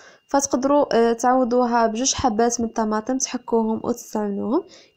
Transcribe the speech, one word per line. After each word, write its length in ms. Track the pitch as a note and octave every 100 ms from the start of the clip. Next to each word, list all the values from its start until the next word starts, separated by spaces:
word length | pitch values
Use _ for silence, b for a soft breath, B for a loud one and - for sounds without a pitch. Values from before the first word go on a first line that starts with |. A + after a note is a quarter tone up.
| B B _
فتقدروا، 720 | C#4 - C4 C4+ C#4+ - A3+
آه، 160 | A#3
تعوضوها 760 | A#3 B3 C4 B3+ B3 B3 A#3 A3+
بجوج 280 | A3 C4
حبات 460 | - C4 G#3+ A#3 A#3
من 60 | A3+
الطماطم، 520 | A3+ A3 G#3+ G#3+ C4
تحكوهم 640 | - B3 - A3+ A3 A3
وتستعملوهم. 800 | - A#3+ - A3 G#3 G3+ G3+ C#4+ - B B